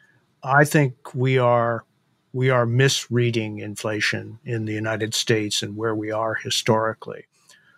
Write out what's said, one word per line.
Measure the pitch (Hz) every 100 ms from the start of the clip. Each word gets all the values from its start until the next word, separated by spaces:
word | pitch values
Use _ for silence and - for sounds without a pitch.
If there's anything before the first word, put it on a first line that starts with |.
| _ _ _ _
I | 127 143
think | 147 160 135 - -
we | 131 131 131
are, | 120 120 117 113 - _ _ _ _
we | 127 131
are | 127 120
misreading | 120 135 - - 120 120 117 110 104
inflation | 107 101 110 104 - 110 104 110
in | 127 113
the | 107
United | 107 113 110 110
States | - - 110 104 -
and | 107 104
where | 113
we | 107 107
are | 107 110
historically. | 107 - - - 110 110 110 - - - _ _ - _